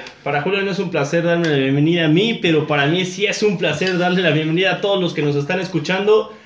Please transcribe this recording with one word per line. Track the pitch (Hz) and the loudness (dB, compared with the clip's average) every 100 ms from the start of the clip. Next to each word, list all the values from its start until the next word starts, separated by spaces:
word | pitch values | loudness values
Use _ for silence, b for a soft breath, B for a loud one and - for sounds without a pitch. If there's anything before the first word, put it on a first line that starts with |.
| - - | -8 -10
para | 147 143 | -4 -2
Julio | 175 196 | -2 -2
no | 196 | -2
es | 190 | -4
un | 175 | -4
placer | 160 143 170 | -2 -2 0
darme | 165 170 165 | 0 0 2
la | 143 | 2
bienvenida | 135 139 156 175 | 2 2 2 2
a | 160 | 4
mí, | 160 226 - | 4 2 0
pero | 180 156 147 | 0 2 2
para | 147 143 | 0 0
mí | 175 | 0
sí | 180 185 202 | -2 -2 -4
es | - | 0
un | 214 170 | 0 0
placer | 170 147 185 180 | -2 -2 -2 0
darle | 180 180 | 0 2
la | 170 | 2
bienvenida | 151 156 165 190 | 2 0 0 0
a | 175 | 0
todos | 202 196 | 0 0
los | 170 | 0
que | 151 | -2
nos | 147 143 | 0 0
están | 143 185 | -2 -4
escuchando. | 180 160 147 190 208 214 - B | -4 -4 -2 0 2 2 2 B